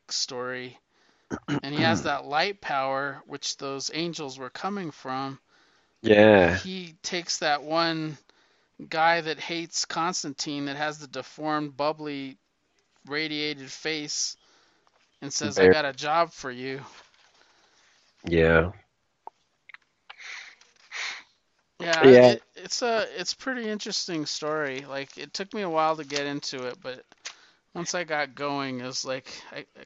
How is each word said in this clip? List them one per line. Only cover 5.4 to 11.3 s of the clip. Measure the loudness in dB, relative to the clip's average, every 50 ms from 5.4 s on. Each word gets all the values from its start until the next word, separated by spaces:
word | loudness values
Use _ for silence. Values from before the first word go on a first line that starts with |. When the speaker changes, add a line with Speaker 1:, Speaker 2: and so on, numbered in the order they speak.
| _ _ _ _ _ _ _ _ _ _ _ -2
Speaker 2:
Yeah. | 4 6 8 10 10 10 10 10 8 6 4
Speaker 1:
He | 2 -2 -6 -8 -10 -10 -12 -14 _
takes | -10 -6 -6 -6 -6 -6 -6 -4
that | -2 -2 -2 -2
one | -2 -2 0 0 0 0 -2 -2 -4 -6 -8 -12 _ _ _ _ _ _ _ _ _ _ _ -18 -12 -6
guy | 0 2 4 4 4 2
that | 0 -4 -6 -6
hates | -8 -8 -8 -8 -8 -6 -6 -6 -6
Constantine | -4 -2 -2 -2 -2 -2 -4 -6 -8 -8 -8 -8 -6 -6 -6 -6
that | -6 -4
has | -4 -4 -6 -6 -8
the | -14
deformed, | -12 -12 -12 -12 -12